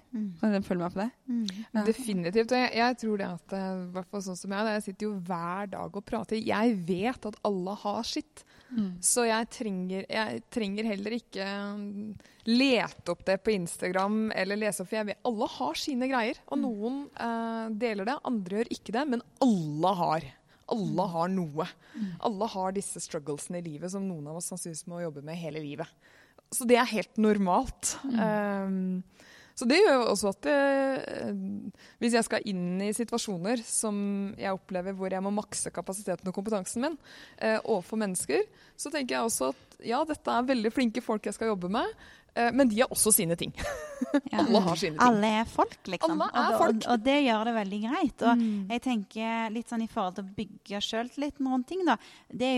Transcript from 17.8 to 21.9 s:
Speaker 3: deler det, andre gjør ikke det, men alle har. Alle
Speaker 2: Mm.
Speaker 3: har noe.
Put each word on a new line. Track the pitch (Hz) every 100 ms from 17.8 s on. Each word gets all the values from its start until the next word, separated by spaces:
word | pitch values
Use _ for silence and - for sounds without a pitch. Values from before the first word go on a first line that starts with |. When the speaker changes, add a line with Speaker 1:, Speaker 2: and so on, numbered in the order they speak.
| 240
Speaker 3:
deler | 208 196
det, | 294 -
andre | 226 175 202
gjør | 233 -
ikke | -
det, | 220 302
men | 240 - _
alle | 262 196 151 151 175 190
har. | 160 156 135 - _ _ -
Alle | 226 170 156 175
Speaker 2:
Mm. |
Speaker 3:
har | 165 175
noe. | 190 160 147 170 - -